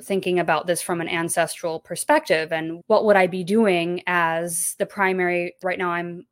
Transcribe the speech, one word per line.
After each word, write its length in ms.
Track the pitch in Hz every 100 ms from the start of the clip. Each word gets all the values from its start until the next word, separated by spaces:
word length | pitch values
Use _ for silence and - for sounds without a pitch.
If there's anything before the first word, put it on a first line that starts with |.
thinking 360 | - 196 185 180
about 280 | 165 156 180
this 140 | 170
from 200 | - 175
an 80 | 165
ancestral 720 | 170 170 175 165 - 170 160
perspective 720 | - 170 - 302 - 160 160
and 300 | 160 160 165 -
what 180 | 214 214
would 100 | 196
I 100 | 185
be 160 | 185
doing 600 | 175 214 214 175 170 175 -
as 680 | 180 165 165 175 165 - -
the 60 | 196
primary, 680 | 208 190 185 180 175 175 -
right 160 | 180 180
now 120 | 180
I'm 360 | 170 175 175 -